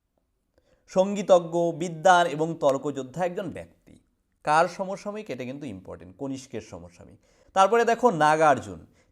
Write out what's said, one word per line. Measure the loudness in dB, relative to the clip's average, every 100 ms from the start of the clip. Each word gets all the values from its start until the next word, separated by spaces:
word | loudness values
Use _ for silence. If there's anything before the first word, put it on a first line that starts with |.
| _ _ _ _ _ _ _ _ _
সঙ্গীতজ্ঞ, | 0 0 -2 4 4 4 -2 -2
বিদ্বান | -4 -8 0 4 6 4
এবং | -2 -4 0
তর্কযোদ্ধা | 0 0 -4 -8 -10 -6 -6
একজন | -4 -10
ব্যক্তি। | -12 -18 _ _ -20 _ _ _ _
কার | 0 0 0
সমসাময়িক? | -4 -10 -10 -10 -12 -12
এটা | -12
কিন্তু | -10 -12 -14
ইম্পর্টেন্ট, | -14 -16 -18 -18 -12
কনিষ্কের | -10 -10 -12 -14
সমসাময়িক। | -14 -18 -20 _ -20 -20 _ _ _
তারপরে | 2 4 4
দেখো, | 2 2 2
নাগার্জুন, | 4 2 4 4 2 -2 -16 -20 _ _